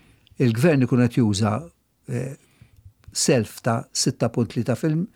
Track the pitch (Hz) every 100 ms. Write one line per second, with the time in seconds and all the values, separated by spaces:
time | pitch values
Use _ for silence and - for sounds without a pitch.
0 | _ _ _ - 127 113 143 143 120 123
1 | 120 - 110 101 110 110 170 _ _ _
2 | - 123 135 - _ _ - _ - _
3 | - - - 131 101 - 123 117 - -
4 | - - 120 - 110 127 110 120 160 156
5 | 190